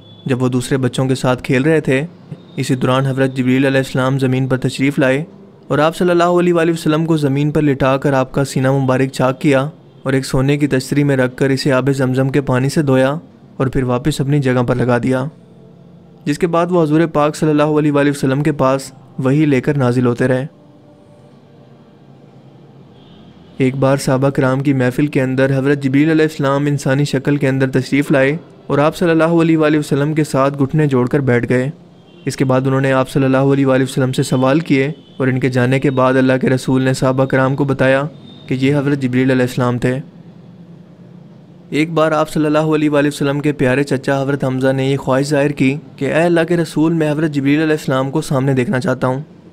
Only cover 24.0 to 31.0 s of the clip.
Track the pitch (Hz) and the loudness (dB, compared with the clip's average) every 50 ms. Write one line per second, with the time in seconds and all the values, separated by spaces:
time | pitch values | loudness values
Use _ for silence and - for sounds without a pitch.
24 | - 147 131 127 135 139 135 - 135 131 131 135 139 147 135 131 123 127 123 - | 0 0 0 0 0 0 0 0 0 0 0 0 0 0 0 0 0 -2 0 -2
25 | 151 147 - 147 131 131 131 127 135 135 139 135 131 139 147 139 139 131 131 139 | -2 -2 0 -2 -2 -2 0 0 0 2 2 0 0 0 0 0 -2 0 2 2
26 | 151 160 160 160 156 156 156 - 143 135 139 139 147 147 143 135 - 139 135 139 | 2 2 2 2 2 0 0 -2 -2 0 0 0 0 0 -2 -2 -2 -2 0 0
27 | 147 - - 131 135 147 143 143 143 131 131 135 135 131 131 131 127 - 135 139 | 0 -2 -2 -2 -2 -2 -2 0 0 -2 0 0 0 0 0 -2 -2 0 0 -2
28 | 143 - 160 135 135 135 151 170 - - - - - - 139 143 143 160 160 - | 0 2 2 2 2 2 0 -2 -8 -14 -20 -16 -8 -4 0 0 0 0 0 -2
29 | 190 170 165 160 160 165 170 165 165 165 165 156 156 151 151 151 147 - 156 139 | 0 0 2 2 2 2 2 2 2 2 2 2 2 2 2 0 0 -2 -2 -2
30 | 143 151 156 156 151 - - 135 135 139 143 139 143 135 - 156 151 143 135 123 | -2 -2 -2 -2 -2 -2 0 0 0 0 0 0 -2 0 0 0 0 2 2 0